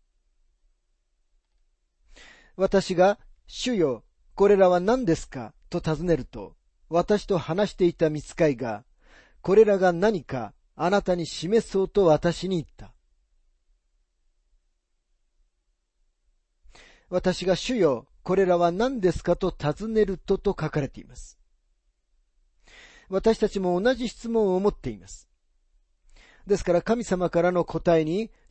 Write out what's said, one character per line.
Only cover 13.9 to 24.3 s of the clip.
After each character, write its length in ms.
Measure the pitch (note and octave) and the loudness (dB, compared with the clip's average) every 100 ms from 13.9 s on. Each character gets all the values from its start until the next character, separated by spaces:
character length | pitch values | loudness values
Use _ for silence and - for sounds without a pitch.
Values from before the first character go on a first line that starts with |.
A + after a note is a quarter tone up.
| _ _ _ _ _ _ _ _ _ _ _ _ _ _ _ _ _ _ _ _ _ _ _ _ _ _ _ - - - _ - | _ _ _ _ _ _ _ _ _ _ _ _ _ _ _ _ _ _ _ _ _ _ _ _ _ _ _ -20 -20 -20 _ -6
私 360 | F3+ F#3 F3+ F#3 | -4 -2 -2 0
が、 80 | F3 | -2
「主 180 | - B3 | -2 2
よ、 320 | D#3+ A#2 - _ | 2 0 -6 _
こ 120 | - F#3 | -2 2
れ 100 | F#3 | 2
ら 120 | F3 | 4
は 140 | F3 | 2
何 300 | F3+ B3+ C4 | 0 -2 0
で 100 | F3+ | 0
す 120 | - | 0
か？」 120 | F3 E3+ | -2 0
と 140 | F3+ | -2
尋 380 | - D3 D3+ A3 | -4 -4 -4 -2
ね 160 | A3 G3 | 0 0
る 120 | F3+ | -2
と 200 | - G3 | -2 -2
と 140 | G3+ | -2
書 180 | - D#3 | -2 -4
か 100 | D3+ | -4
れ 80 | C3+ | -4
て 140 | - | -8
い 40 | - | -20
ま 100 | C3 | -20
す。 220 | - _ _ _ _ _ _ _ _ _ _ _ _ _ _ - - - - | -20 _ _ _ _ _ _ _ _ _ _ _ _ _ _ -20 -20 -20 -8
私 280 | F#3+ A3 A3 | -2 0 2
た 120 | G#3+ | 0
ち 100 | G3 | -2
も 200 | F3+ F3 | -2 0
同 140 | A#3 | 0
じ 140 | A#3+ B3 | 0 -4
質 220 | - | -8
問 260 | A#3 | -4